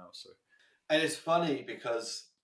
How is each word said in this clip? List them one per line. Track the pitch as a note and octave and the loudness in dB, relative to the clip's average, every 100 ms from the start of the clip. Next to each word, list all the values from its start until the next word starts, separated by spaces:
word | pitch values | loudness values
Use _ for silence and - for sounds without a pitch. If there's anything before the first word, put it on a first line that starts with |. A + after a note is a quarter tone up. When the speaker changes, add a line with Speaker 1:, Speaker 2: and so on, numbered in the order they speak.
Speaker 1:
else. | F2 - F#2+ | -16 -16 -18
So. | - _ _ _ _ - | -20 _ _ _ _ 2
Speaker 2:
And | D#3 | 2
it's | D#3 - | 2 0
funny | D#3+ - E3 C3 A#2+ | 2 4 4 0 -4
because | A2 B2 A#2 A2+ - - _ | -6 -2 -2 -4 -10 -12 _